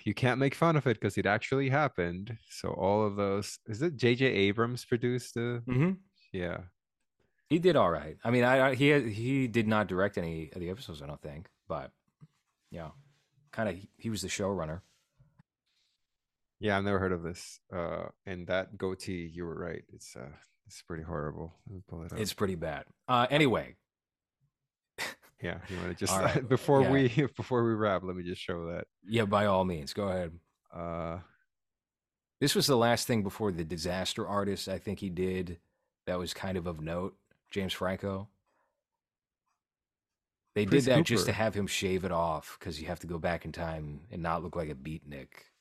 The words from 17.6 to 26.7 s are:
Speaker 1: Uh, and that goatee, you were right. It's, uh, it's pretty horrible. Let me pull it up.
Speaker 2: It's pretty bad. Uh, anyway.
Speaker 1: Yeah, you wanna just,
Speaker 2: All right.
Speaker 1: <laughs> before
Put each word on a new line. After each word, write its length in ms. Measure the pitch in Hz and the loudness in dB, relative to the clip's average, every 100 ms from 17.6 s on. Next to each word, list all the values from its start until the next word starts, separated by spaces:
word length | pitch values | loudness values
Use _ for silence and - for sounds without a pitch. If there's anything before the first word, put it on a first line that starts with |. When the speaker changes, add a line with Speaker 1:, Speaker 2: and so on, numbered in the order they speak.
| _ | _
Speaker 1:
Uh, 320 | 92 82 82 82 - | -8 -6 -6 -8 -12
and 220 | 98 90 87 | -12 -10 -2
that 300 | 92 92 98 | -2 -2 -6
goatee, 520 | 95 92 104 90 82 | -6 -4 -6 -6 -8
you 100 | 85 | -8
were 100 | 85 82 | -8 -6
right. 240 | 87 80 - | -8 -8 -12
It's, 240 | - - | -20 -18
uh, 140 | - - - _ _ - | -16 -16 -18 _ _ -20
it's 140 | - | -20
pretty 200 | - 82 | -10 -10
horrible. 500 | 80 78 76 78 82 - - | -6 -6 -6 -8 -12 -16 -16
Let 80 | |
me 60 | 92 - | -16 -14
pull 160 | 85 | -14
it 100 | 82 | -10
up. 60 | 92 | -6
Speaker 2:
It's 140 | 98 | -6
pretty 220 | - 98 | -2 -4
bad. 300 | 85 80 69 - _ - | -2 -6 -6 -10 _ 0
Uh, 200 | 123 123 | 2 4
anyway. 460 | 147 139 90 64 - _ _ _ _ _ _ _ _ _ _ _ - - - _ _ | 4 4 2 -2 -14 _ _ _ _ _ _ _ _ _ _ _ -10 -10 -10 _ _
Speaker 1:
Yeah, 160 | 87 85 - | -8 -8 -8
you 80 | 90 | -6
wanna 180 | 90 | -6
just, 180 | 85 98 | -4 0
Speaker 2:
All 80 | 95 | 2
right. 260 | 92 143 127 | 2 2 2
Speaker 1:
<laughs> 60 | |
before 280 | 127 - | 2 6